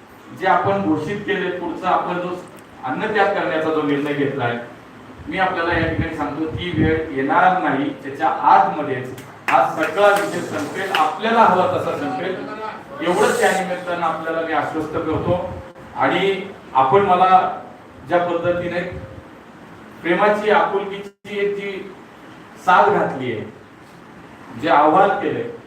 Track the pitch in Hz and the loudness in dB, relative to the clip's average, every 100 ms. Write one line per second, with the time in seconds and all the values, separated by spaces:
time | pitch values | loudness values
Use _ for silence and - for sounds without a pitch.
0 | - - - - 190 - 196 196 156 147 | -20 -20 -20 -4 2 2 2 0 0 0
1 | 196 208 202 190 185 175 165 - 180 - | -2 -6 -4 -2 -2 -4 -6 -4 0 0
2 | - 175 175 180 - - - - - 156 | 0 -4 -6 -8 -12 -20 -20 -12 -8 -4
3 | 214 214 156 - - 160 160 156 143 139 | -2 2 2 2 -2 -2 -2 -2 0 -2
4 | 147 143 127 127 120 120 - - - - | -2 -2 -2 -2 -4 -4 -8 -16 -20 -20
5 | - - - 190 185 185 170 170 160 165 | -20 -16 -10 -2 -2 -2 -2 0 -2 -2
6 | 160 160 147 151 160 165 175 156 156 160 | -4 -4 -6 -4 -6 -6 -6 0 2 0
7 | 151 135 143 160 185 - 151 135 143 - | -2 -4 0 4 4 4 0 -2 -2 -6
8 | 135 147 - - 143 - 180 160 135 127 | -10 -2 -2 2 6 6 6 0 -4 -4
9 | 127 - - - - - - 160 160 196 | -6 -12 -16 -12 2 2 2 0 -4 4
10 | 202 202 202 180 - 151 - 185 196 - | 4 4 0 -4 -6 -6 -6 -6 -4 0
11 | 156 - 220 233 214 185 180 160 175 151 | 0 0 0 4 6 6 2 0 -2 -4
12 | 143 151 180 - - - - - - - | -4 -4 -4 -6 -8 -10 -10 -12 -16 -6
13 | 165 185 208 - 196 190 180 180 180 170 | 0 2 4 4 2 2 -2 -4 -4 -2
14 | 165 160 165 160 160 151 139 160 147 - | -2 -2 -4 -4 -2 -2 -2 -4 -4 -4
15 | 160 147 175 175 - - - - - - | -2 -2 0 -2 -2 -10 -14 -18 -14 -2
16 | 156 175 196 190 - - - - - 196 | 0 2 0 -2 -6 -14 -2 2 4 4
17 | 196 180 190 185 - - - - - - | 4 4 6 6 4 -4 -12 -18 -20 -20
18 | - 175 175 170 175 175 175 175 175 - | 0 0 2 0 0 -2 -2 -4 -6 -8
19 | - - - - - - - - - - | -14 -16 -20 -20 -20 -20 -20 -20 -20 -10
20 | 165 180 - 208 214 208 - 196 196 196 | -2 2 4 2 4 2 2 -2 -4 -8
21 | - _ 202 202 202 202 202 190 - - | -12 _ -10 -4 -2 -2 -6 -8 -12 -16
22 | - - - - - - 185 180 202 175 | -20 -20 -20 -20 -20 -6 2 6 6 4
23 | - 131 123 104 101 - - - - - | 0 -4 -6 -6 -10 -16 -20 -20 -20 -20
24 | - - - - - 117 156 143 151 180 | -20 -20 -20 -20 -18 -6 2 4 6 6
25 | 196 - - - - - | 4 2 -2 -4 -6 -10